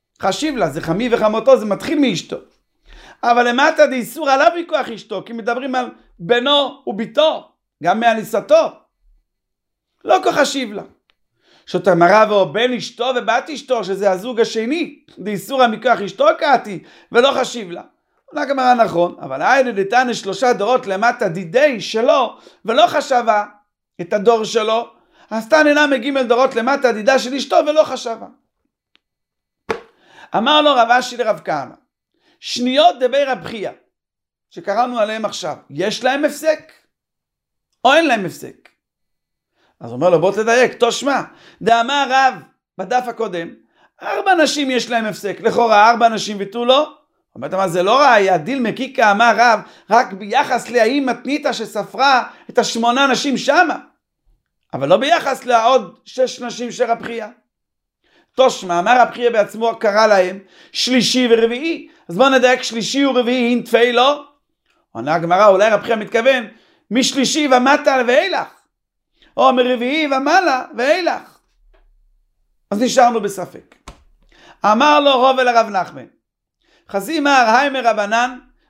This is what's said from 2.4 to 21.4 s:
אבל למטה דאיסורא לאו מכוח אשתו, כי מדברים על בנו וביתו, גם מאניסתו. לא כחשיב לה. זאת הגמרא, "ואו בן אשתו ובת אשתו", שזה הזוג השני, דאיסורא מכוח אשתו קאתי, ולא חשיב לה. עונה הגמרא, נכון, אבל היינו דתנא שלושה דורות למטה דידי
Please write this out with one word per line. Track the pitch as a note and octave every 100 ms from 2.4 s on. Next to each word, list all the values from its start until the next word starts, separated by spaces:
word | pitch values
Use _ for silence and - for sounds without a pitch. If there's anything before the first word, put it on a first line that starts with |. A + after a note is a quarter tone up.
| - _ _ _ _ - - _ A#3
אבל | A#3+ A#3+
למטה | A#3+ D4+ D#4 C#4+
דאיסורא | B3+ A3 - C#4+ C4+
לאו | E4 E4+
מכוח | E4+ D4+ A#3
אשתו, | G#3+ - F#3+ F#3
כי |
מדברים | A#3 A3 A#3+ C4 B3+
על | A#3+ - _ -
בנו | E3+ A#3+ B3+ C#4+ C4+ C#4 -
וביתו, | G3 A3+ C#4 D#4 A3 - _ _ -
גם | D#3+ G#3+
מאניסתו. | A#3 A3 F3+ G#3 F#3+ D#4+ C4+ - _ _ _ _ _ _ _ _ _ _ _ _ -
לא | F#4
כחשיב | F#4 D4+ C#4+ C#4 A#3
לה. | G3+ - _ _ _ _ _ _ _ -
זאת | F3+ G3
הגמרא, | E3+ E3+ G#3 G#3+
"ואו | G#3 F3
בן | F#3 B3
אשתו | A#3+ - - A#3+ B3
ובת | G3+ A3+ -
אשתו", | C#4+ - A#3+
שזה | F#3 F#3 G3+
הזוג | F#3 A3+ A#3
השני, | A3 A3+ A3+ E4 C#4+ - _ -
דאיסורא | F#3 G3+ - C4+ B3
מכוח | G#3+ B3 G#3+
אשתו | G3 - D4 E4
קאתי, | D#4 B3+ G#3+ F3 - _ -
ולא | A3+ C4
חשיב | C4+ C4 A#3+ F#3
לה. | F3 - _ _ _ _
עונה | D4+
הגמרא, | C4+ C4+ B3+
נכון, | B3 G3+ E3 F3 -
אבל | C3+ C3
היינו | F3+ C4+ B3
דתנא | G3 G3 A#3 B3+
שלושה | A3+ F#3+ F#3 C4
דורות | G#3+ G3+ B3+ G3
למטה | F#3+ A#3 A#3+ G#3
דידי | E3+